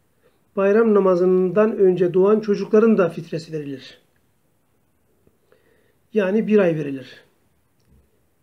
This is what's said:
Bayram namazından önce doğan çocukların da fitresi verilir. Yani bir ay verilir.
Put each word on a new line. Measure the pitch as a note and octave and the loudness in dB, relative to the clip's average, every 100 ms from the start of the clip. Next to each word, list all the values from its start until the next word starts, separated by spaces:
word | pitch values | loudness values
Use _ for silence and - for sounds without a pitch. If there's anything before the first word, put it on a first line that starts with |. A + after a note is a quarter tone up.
| _ _ _ _ _ - | _ _ _ _ _ -2
Bayram | G3 G#3 A#3 | 0 2 2
namazından | G3+ F#3+ F3+ F#3 F#3 F#3 F3 G#3+ A3 | 2 2 2 2 0 0 0 0 2
önce | F#3+ F3+ F3+ | 0 2 0
doğan | E3+ G3 A3 | 0 2 0
çocukların | G#3+ G3 F#3+ G#3+ A3+ G3+ | -2 -4 0 2 2 2
da | F3 | 0
fitresi | E3 D#3 D#3+ - | -4 -10 -12 -10
verilir. | D#3 C#3+ C3 - - _ _ _ _ _ _ _ _ _ _ _ _ _ _ _ _ _ _ _ _ _ G#3+ | -12 -12 -14 -18 -20 _ _ _ _ _ _ _ _ _ _ _ _ _ _ _ _ _ _ _ _ _ -4
Yani | F#3 G#3+ G3 | -2 -2 0
bir | G#3 | 2
ay | F#3 D#3+ | 2 -2
verilir. | C#3+ C3+ B2+ - _ _ _ _ _ _ _ _ _ _ _ _ | -6 -10 -14 -20 _ _ _ _ _ _ _ _ _ _ _ _